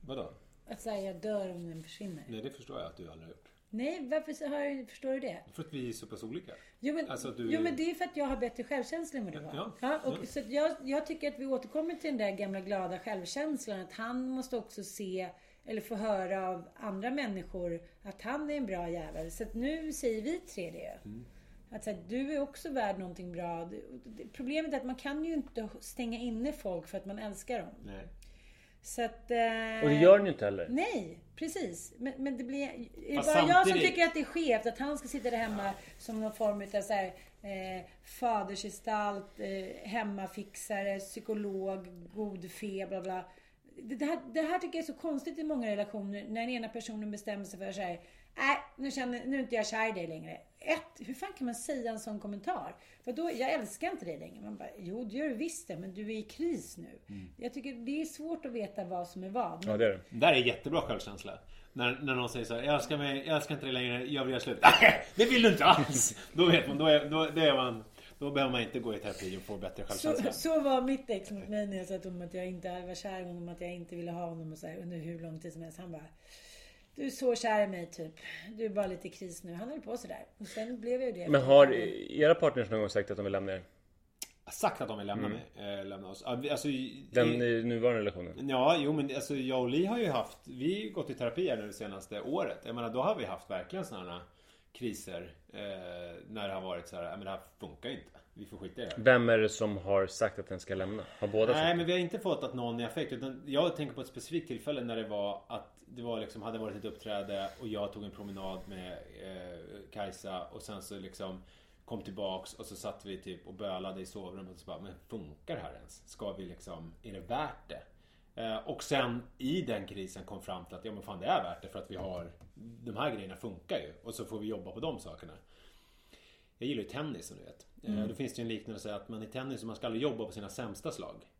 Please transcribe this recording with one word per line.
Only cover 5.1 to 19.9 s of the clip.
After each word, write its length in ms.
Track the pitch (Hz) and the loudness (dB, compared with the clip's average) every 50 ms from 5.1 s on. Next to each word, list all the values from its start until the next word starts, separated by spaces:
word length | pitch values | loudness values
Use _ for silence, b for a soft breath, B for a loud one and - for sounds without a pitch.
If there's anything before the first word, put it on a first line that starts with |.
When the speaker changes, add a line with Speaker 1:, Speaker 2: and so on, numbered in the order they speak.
Speaker 2:
du 80 | 262 269 | -2 -2
det? 180 | 254 247 170 - - - - | -2 -4 -6 -6 -12 -16 -10
Speaker 1:
För 80 | - 156 | -10 -10
att 100 | - - | -8 -6
vi 160 | 139 127 123 | -4 -4 -4
är 40 | 110 | -6
så 140 | - - 107 | -6 -8 -12
pass 160 | - 95 - | -10 -10 -8
olika. 280 | 110 123 175 190 - - b b b b b | -8 -8 -8 -8 -10 -16 b b b b b
Speaker 2:
Jo, 140 | - 269 302 | -2 -2 0
men, 140 | 330 311 - | 0 -2 -2
Speaker 1:
Alltså, 180 | - - 233 - | -4 -6 -6 -6
att 100 | - - | -4 -2
du 140 | - 349 | 0 2
Speaker 2:
jo, 100 | 294 320 | 2 4
men 140 | 330 339 285 | 4 2 2
det 160 | 262 320 330 | 2 0 -2
är 40 | 339 | 0
för 100 | - 359 | -2 -4
att 120 | 349 - 294 | -4 -2 -2
jag 80 | 285 | 0
har 120 | 262 269 226 | 0 0 0
bättre 260 | 226 233 233 - 240 | 0 -2 -2 -4 -6
självkänsla 560 | - 285 262 240 - - 330 339 - - 269 | -2 -2 -2 -2 -2 -4 -4 -4 -4 -4 -6
än 60 | 220 | -4
vad 80 | 185 156 | -4 -6
du 60 | 156 | -8
har. 160 | 147 156 143 | -8 -6 -6
Speaker 1:
Ja, 160 | 139 190 226 - - | -6 -6 -6 -6 -4
Speaker 2:
Ja, 180 | - 254 302 311 - | -2 0 0 0 0
och 80 | 262 240 - | -2 -4 -4
Speaker 1:
ja. 40 | - | -6
Speaker 2:
så 140 | 240 - 294 | -6 -6 -6
att 100 | 247 208 | -6 0
jag, 200 | 247 285 302 320 330 320 277 | 2 2 4 2 2 0 -4
jag 220 | 262 269 294 302 302 | 0 0 0 0 -2
tycker 200 | 320 311 - 294 | -6 -4 -4 -4
att 120 | 285 285 | -4 -4
vi 60 | 262 | -2
återkommer 500 | 269 269 247 247 - - 302 311 330 349 | -2 -2 -2 -2 -2 -2 -2 -2 -2 -4
till 140 | - - 320 | -4 -4 -2
den 80 | 277 240 | 0 0
där 140 | 214 202 | 0 0
gamla 280 | 196 196 202 196 196 196 | 0 0 -4 -4 -4 -4
glada 400 | 185 190 202 190 185 175 185 180 | -2 -2 -2 0 0 -2 -4 -4
självkänslan. 800 | - 226 214 190 175 170 - 277 294 311 302 - - - 208 190 | -4 -4 -4 -4 -4 -6 -4 -4 -2 -2 -2 -2 -4 -4 -6 -6
Att 120 | 185 180 - | -6 -10 -8
han 360 | - 226 233 247 254 254 254 | -6 -6 -4 -2 -2 -2 -2
måste 280 | 262 262 254 254 - 233 | -2 -4 -4 -2 -4 -4
också 260 | 220 - - - 196 | -4 -6 -10 -12 -10
se, 460 | - - - 214 190 185 185 185 180 b b b b b b b | -10 -8 -8 -6 -4 -2 -2 -4 -4 b b b b b b b
eller 160 | - 220 214 | -6 -6 -6
få 140 | 208 - 233 | -4 -4 -4
höra 540 | 202 214 220 208 190 185 180 196 190 190 185 | -2 0 2 2 2 2 0 0 0 0 -2
av 140 | 185 175 170 - - | -2 -4 -6 -12 -16
andra 360 | - 233 214 196 190 196 240 | -10 -8 -6 -6 -2 -2 -2
människor 680 | 262 285 277 220 202 190 170 - - 185 175 175 170 165 170 b b b - | 0 0 -2 -2 -2 -4 -6 -6 -6 -4 -2 -2 -2 -4 -6 b b b -14
att 180 | 202 190 - | -14 -14 -10
han 280 | - 214 254 294 302 294 | -6 -4 -4 -2 -2 -2
är 80 | 294 294 | -2 -2
en 80 | 262 | -2
bra 240 | 202 190 175 175 170 | -2 -2 -2 -2 -2
jävel. 420 | 165 175 160 156 - - 160 165 | -4 -4 -6 -6 -6 -8 -8 -8
Så 120 | - - 226 | -6 -8 -8
att 100 | 214 - | -6 -4
nu 400 | 226 240 277 311 320 311 311 | -2 0 0 0 -2 -4 -6